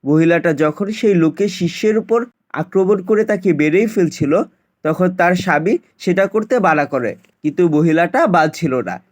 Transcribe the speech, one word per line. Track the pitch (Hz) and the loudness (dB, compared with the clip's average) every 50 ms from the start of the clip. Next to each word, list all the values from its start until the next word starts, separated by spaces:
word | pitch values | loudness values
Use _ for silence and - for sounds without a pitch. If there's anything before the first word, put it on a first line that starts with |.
| - | 0
মহিলাটা | 131 147 156 165 165 170 170 - 175 | 2 2 2 4 4 2 2 2 0
যখন | 156 143 156 151 151 - 202 196 | 0 0 0 -2 -2 -4 -6 -8
সেই | 214 - - 214 202 | -6 -2 0 2 2
লোকের | 175 160 160 151 - 196 208 | 4 2 0 0 -2 -4 -4
শিষ্যের | 185 - 175 165 - - - 214 214 220 | -2 -4 -6 -6 -4 -2 -2 0 0 -2
উপর | 220 - 226 233 240 247 _ _ _ _ | -2 -2 -2 -2 -2 -6 _ _ _ _
আক্রমণ | - 139 160 - - 190 190 185 208 196 | -8 -8 -8 -2 0 0 2 2 0 -2
করে | 180 185 220 208 220 | 0 0 0 0 2
তাকে | 220 214 202 185 196 | 0 -2 -2 0 0
মেরেই | 165 143 151 151 151 190 220 | 0 2 2 2 2 2 0
ফেলছিল, | 220 220 208 180 156 - - 156 139 151 190 320 - _ _ _ _ _ _ | 0 0 0 -2 -2 0 -4 -2 0 0 0 -2 -4 _ _ _ _ _ _
তখন | _ 156 160 165 180 180 180 | _ -4 -2 0 0 -2 0
তার | 180 175 175 185 | 2 0 2 2
স্বামী | 180 185 185 156 147 156 190 226 349 _ _ _ _ | 0 -2 0 -2 0 0 0 -2 -2 _ _ _ _
সেটা | - 190 175 185 196 | -2 -2 0 2 0
করতে | 196 - 220 214 - 262 247 | 0 0 -4 -2 0 -2 0
মানা | 185 175 156 151 143 | 2 2 2 2 0
করে, | 139 143 131 120 107 92 - _ _ _ _ | -2 -4 -4 -4 -4 -8 -8 _ _ _ _
কিন্তু | - 151 143 - 180 170 | -6 -6 0 0 0 2
মহিলাটা | 151 151 160 165 156 160 170 180 - 277 330 | 2 2 2 2 2 2 0 0 0 0 0
বাদ | 247 175 165 160 156 - | 2 2 2 2 0 -2
ছিল | - 165 147 127 127 | -4 -6 -4 -4 -4
না | 107 87 90 - _ _ | -4 -6 -10 -12 _ _